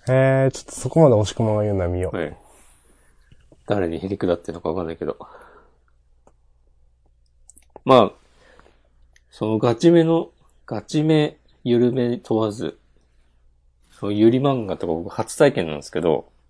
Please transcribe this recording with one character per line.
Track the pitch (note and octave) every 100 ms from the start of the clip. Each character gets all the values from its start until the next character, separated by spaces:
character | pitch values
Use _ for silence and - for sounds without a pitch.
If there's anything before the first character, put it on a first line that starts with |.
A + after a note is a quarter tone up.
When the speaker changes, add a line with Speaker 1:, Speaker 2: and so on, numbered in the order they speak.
| -
Speaker 1:
へ | C3 C3+ C3+ C3+
ー、 |
ち | -
ょ |
っ | -
と |
そ | - B2+
こ | E3+
ま | D3+
で |
押 | G#2+ G#2
し |
込 | -
ま | A2
ん | G#2+
が |
言 | G#2
う |
の | G2
は | F2
見 | F2+
よ | F2+
う。 | F#2
Speaker 2:
は | D2+
い。 | - _ _ _ _ _ _ _ _ _ - _ _ -
誰 | G2+ F2
に | E2
へ | F#2+
り | G2+
く | F2+
だ |
っ | E2+
て | -
る |
の | E2
か | D#2+
わ |
か | F2+
ん | D#2+
な |
い | E2
け | D2+
ど。 | - - - - - _ _ _ _ _ _ _ _ _ _ _ _ _ _ _ _ _ _ _ - _ -
ま | C3 C3
あ、 | G2 - _ _ _ - - _ _ _ _ _ _
そ | - G#2+
の | A2
ガ | A#2+
チ | A2+ E3
め | E3+
の、 | E3 E3 - _ _ _ -
ガ | G#2+
チ | - D#3
め、 | D#3 D#3 D3+ - _ _
緩 | B2 A#2+ B2
め | B2+ A#2+ A#2+
問 | - A2 A2
わ |
ず、 | G#2 D#2+ - _ _ _ _ _ _ _ _ _ _ _ -
そ | G2
の |
ゆ | G#2 A2+
り | B2+
漫 | C#3+ C3 G2+
画 | E2
と | E2+
か |
僕 | E2 F#2+
初 | - - -
体 | C#3+
験 | C3 E2
な |
ん | D2
で |
す | -
け | E2
ど、 | E2 C#2+ - _